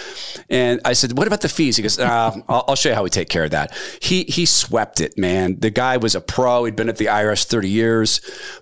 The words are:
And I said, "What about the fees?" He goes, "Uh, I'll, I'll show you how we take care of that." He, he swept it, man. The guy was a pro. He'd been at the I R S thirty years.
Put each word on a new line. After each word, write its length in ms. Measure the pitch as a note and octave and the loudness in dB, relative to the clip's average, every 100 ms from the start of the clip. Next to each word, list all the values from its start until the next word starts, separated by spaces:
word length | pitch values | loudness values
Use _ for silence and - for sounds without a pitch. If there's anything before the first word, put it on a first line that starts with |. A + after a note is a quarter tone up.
| - - - - - | -14 -14 -14 -12 -2
And 300 | B2+ B2 B2 | 0 2 0
I 100 | B2 | 0
said, 220 | B2 B2 B2+ | 0 0 0
"What 120 | G#3+ | 0
about 140 | G#3 | 0
the 60 | E3 | -2
fees?" 280 | - C#3+ A2+ | 0 0 0
He 80 | |
goes, 160 | G#2+ - | 0 0
"Uh, 320 | B2 A#2 A2 G#2+ - | 0 2 0 -2 -2
I'll, 160 | A#2+ - | 0 0
I'll 80 | |
show 140 | C3+ D3+ | 0 2
you 80 | G#2+ | 0
how 80 | |
we 60 | F#2 | 0
take 180 | G2 E2 | -2 0
care 160 | E2+ | -2
of 80 | D#2 | 0
that." 240 | D2+ - - - - | -2 -4 -8 -14 -6
He, 220 | - F#3 | 0 0
he 200 | - F3 | 0 0
swept 560 | E3 - - A#2 G#2 - | 2 2 2 0 0 -2
it, 160 | D#2 - | -4 -2
man. 440 | F#2 F#2 F#2 F#2 | 0 0 0 0
The 100 | A2 | 0
guy 260 | A2 B2+ B2+ | 2 0 2
was 180 | A2+ F#2 | 0 -2
a 40 | |
pro. 280 | - - B2+ | -4 0 4
He'd 280 | A#2+ A#2 G#2+ | 4 0 -2
been 120 | A2+ | -2
at 80 | A2 | 0
the 140 | G#2+ | 2
I 140 | G#2 G#2+ | 2 2
R 60 | |
S 120 | G2+ | 0
thirty 240 | - A#2 F#2+ | 0 0 2
years. 540 | G#2+ A2+ A2+ A2 - - - - - | 2 4 4 2 0 -4 -14 -14 -8